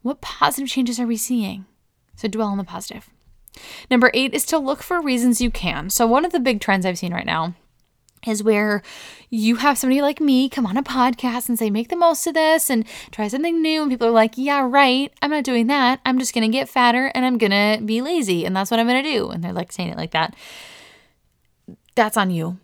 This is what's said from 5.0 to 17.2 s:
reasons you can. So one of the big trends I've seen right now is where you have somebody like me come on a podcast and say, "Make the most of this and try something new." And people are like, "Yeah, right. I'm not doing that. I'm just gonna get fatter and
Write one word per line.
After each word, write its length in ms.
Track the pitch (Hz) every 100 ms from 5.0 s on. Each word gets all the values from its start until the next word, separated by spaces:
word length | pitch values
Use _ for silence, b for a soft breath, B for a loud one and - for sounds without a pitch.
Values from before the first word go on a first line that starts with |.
reasons 380 | 294 247 247 226
you 100 | 247
can. 400 | - 180 143 165
So 160 | - 233
one 180 | 254
of 60 | 349
the 80 | 349
big 220 | 254 214
trends 260 | - 196 185
I've 100 | 175
seen 160 | 175
right 140 | 175 -
now 300 | 160 165 175 _ _ _ _ _ _
is 200 | - 214
where 380 | 208 208 214 208 B B B B B
you 260 | 226 220 233
have 200 | 285 254
somebody 240 | 254 269
like 200 | 285 -
me 280 | 302 254 262
come 160 | -
on 120 | 214 226
a 60 |
podcast 640 | 269 254 254 233 254 240 240
and 100 | 233
say, 120 | 220
"Make 180 | 208 233
the 80 | 349
most 280 | 339 311
of 100 | 339
this 360 | 320 311 320 -
and 160 | 240 220 B B
try 160 | - 208
something 340 | 254 339 330
new." 220 | 311 311
And 80 | 302
people 160 | 247 233
are 60 |
like, 220 | 226 226 254
"Yeah, 280 | 277 285
right. 480 | 262 277 269 254 277 _
I'm 100 | 285
not 120 | 302
doing 240 | 262 240 226
that. 320 | 285 247 262 -
I'm 140 | 254
just 120 | 247
gonna 160 | 240 220
get 200 | 254 269
fatter 420 | 262 240 240 269
and 80 | -